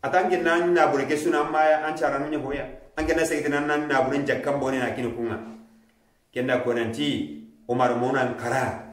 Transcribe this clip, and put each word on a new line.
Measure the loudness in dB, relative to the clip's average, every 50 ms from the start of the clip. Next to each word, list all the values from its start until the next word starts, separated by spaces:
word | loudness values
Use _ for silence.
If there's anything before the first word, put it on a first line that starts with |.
Atange | -4 2 2 2 2 4 0 2
nan | 2 2 2 4 4 4 6
na | 6 6
bure | 4 4 0 0
ke | 0 -2
suna | 0 2 0 2 2 0
maya | 0 2 4 4 6 4 4 2
ancha | -2 -2 0 0 0
harana | 0 -2 -4 -4
nya | -4 -4
hoya. | -4 -4 -6 -6 -6 -10 -12 -16 -20 -12 _
Ange | -4 0 0 2
na | 2 2
segiti | 0 0 -2 -2 0
nan | 0 0 0
nan | 0 0 0 0
na | 0 2 2
bure | 2 2 0 0 0
jakka | 0 0 0 0 -2 -2
mbwani | 0 0 0 0 0
na | -2 -2
kina | -2 -2 -4 -4
kunga. | -4 -4 -4 -4 -4 -6 -8 -12 -16 -18 -20 -20 _ _ _ _ _ _ _ _ _ _ _ _ _
Kenda | -4 0 0 0 0 0
ko | 0 0
nanti | 0 0 -2 -2 -2 -2 -2 -2 -2 -4 -6 -8 -14 -16 -20 -20 _ -6
Omar | -4 0 2 2 2 2
mona | 2 0 0 2 0 0 0 -2
kara. | -4 -4 -2 -2 0 0 -2 -4 -8 -12 -16